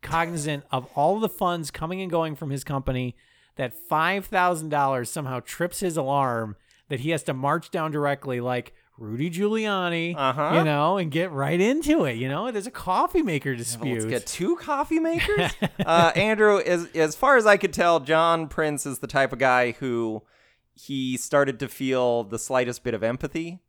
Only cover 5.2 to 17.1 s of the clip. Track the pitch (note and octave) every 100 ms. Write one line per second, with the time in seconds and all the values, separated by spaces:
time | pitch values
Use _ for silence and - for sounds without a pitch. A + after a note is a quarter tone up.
5.2 | C#3 B2+ - - F3 - F#3+ D#3+ C3+ C#3
6.2 | C3+ A#2 A2 G2+ _ _ _ C3 C#3 D#3+
7.2 | - C3 C#3 D#3+ - F#3 D#3 D3+ C#3+ C#3+
8.2 | C#3 B2 B2 B2+ A#2+ - _ - A2 A2+
9.2 | D#3+ E3+ G#3 A3 G#3+ G3 F3+ E3+ E3 D#3+
10.2 | C3+ B2+ D3+ E3+ D#3+ D3 D3+ G3 E3+ D3+
11.2 | F3+ C#3+ C#3 E3+ G3+ C#4+ D4 D#4 D#3+ A2+
12.2 | B2+ C#3+ A#3 A3 G3+ - - F#3 E4+ F4+
13.2 | C#4+ D3+ C3+ B2 A#2 A#2 C3 A#2+ A2 A#2+
14.2 | - - F3+ E4+ - C#4+ D4 D#4+ E4 E4
15.2 | - G#4 B3 - F#3+ - F#3+ E3 E3+ -
16.2 | G#3 A3 G#3+ G3+ D#3+ F3 E3+ D#3+ D#3